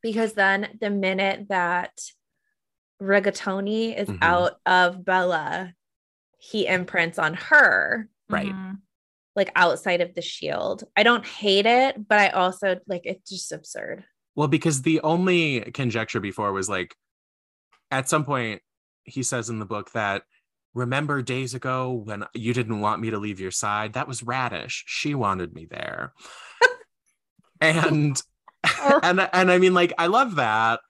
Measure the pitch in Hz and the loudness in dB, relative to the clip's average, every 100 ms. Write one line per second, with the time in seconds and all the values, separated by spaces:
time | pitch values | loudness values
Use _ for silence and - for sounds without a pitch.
0 | 226 220 220 220 196 196 208 220 214 202 | -2 -2 -2 2 2 2 -2 -6 -4 0
1 | 190 190 196 - 202 190 175 175 185 - | 0 0 0 -2 -4 -2 0 -2 -4 -12
2 | - _ _ _ _ _ _ _ _ _ | -20 _ _ _ _ _ _ _ _ _
3 | 196 202 196 196 - 190 202 220 226 220 | 2 2 2 -4 -6 -4 -4 -4 -4 -4
4 | 202 101 165 175 175 - - 185 180 185 | -6 0 2 4 2 -2 2 4 4 0
5 | 180 185 180 165 143 170 185 175 _ _ | -2 0 2 -2 -4 -8 -8 -16 _ _
6 | _ _ _ _ - 220 - 185 180 185 | _ _ _ _ -8 -4 0 0 0 -2
7 | 165 170 160 160 - 294 226 95 73 226 | -2 -2 -4 -4 4 6 6 4 0 -4
8 | 214 _ _ - 196 190 190 - _ _ | -6 _ _ -4 -4 -8 -12 -14 _ _
9 | _ _ _ - 190 - 175 - 202 175 | _ _ _ -2 0 4 4 4 0 0
10 | 175 180 - - - 73 - - - - | 0 -4 -10 -8 -6 -4 -4 -6 -4 2
11 | 220 240 208 - 208 196 214 240 262 - | 4 4 0 -4 2 4 4 4 4 0
12 | 208 208 196 - 180 185 196 180 - 180 | 2 4 4 4 0 0 -2 -4 -4 -8
13 | 175 190 - 185 - 156 - - - - | -6 -12 -12 -12 -12 -14 -14 -14 -12 -14
14 | - _ _ - 147 151 165 139 147 156 | -16 _ _ -4 0 2 0 0 0 0
15 | 156 170 185 180 160 127 - 123 127 113 | 2 2 2 2 2 -2 -6 -4 -2 -2
16 | 113 117 98 92 101 98 95 95 90 - | -4 -4 -6 -4 -4 -2 -4 -4 -6 -12
17 | _ _ _ _ _ _ _ _ _ 135 | _ _ _ _ _ _ _ _ _ -4
18 | 131 156 135 135 113 101 _ _ _ _ | 0 -2 0 -4 -4 -8 _ _ _ _
19 | - - 123 127 107 113 98 107 101 120 | -12 -8 -4 -4 -6 -8 -6 -8 -6 -4
20 | 104 98 _ _ _ _ _ 120 123 135 | -2 -4 _ _ _ _ _ -6 -2 -2
21 | 147 139 127 127 131 123 131 131 127 127 | -2 -4 -4 -6 -6 -8 -6 -4 -4 -6
22 | 104 104 104 117 113 123 113 107 104 107 | -8 -10 -10 -6 -2 -2 -2 -2 -2 -2
23 | 110 107 104 95 95 - 107 104 110 113 | -4 -4 -6 -8 -6 -4 -2 -4 -4 -6
24 | 143 127 117 127 123 87 - - - - | -8 -8 -6 -4 -4 -6 -10 -12 -8 -6
25 | 151 143 104 95 87 - 80 - - - | -4 -2 0 -2 -6 -10 -16 -12 -10 -8
26 | - _ - - - - 480 494 - _ | -12 _ -20 -20 -20 2 2 2 -16 _
27 | _ _ _ _ _ _ 160 160 160 156 | _ _ _ _ _ _ 2 4 2 4
28 | 147 135 - _ - _ - - 277 277 | 2 0 -8 _ -20 _ -2 2 4 6
29 | 175 185 190 180 185 180 185 180 175 - | 4 2 2 4 6 6 6 6 2 2
30 | 170 220 269 160 117 110 113 117 _ | 2 2 2 0 2 2 2 0 _